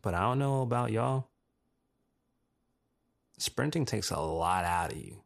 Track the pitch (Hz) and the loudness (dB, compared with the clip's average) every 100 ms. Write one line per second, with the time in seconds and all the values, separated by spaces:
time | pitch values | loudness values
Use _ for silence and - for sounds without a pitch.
0 | 104 87 104 131 139 135 127 120 120 110 | 0 2 2 2 2 0 2 0 0 0
1 | 123 131 127 _ _ _ _ _ _ _ | 0 0 -4 _ _ _ _ _ _ _
2 | _ _ _ _ _ _ _ _ _ _ | _ _ _ _ _ _ _ _ _ _
3 | _ _ _ - - - 143 160 139 107 | _ _ _ -8 -6 -2 0 0 0 -2
4 | - - 80 82 85 92 87 87 85 78 | -2 -4 -2 0 2 2 2 0 -2 -6
5 | - - | -12 -16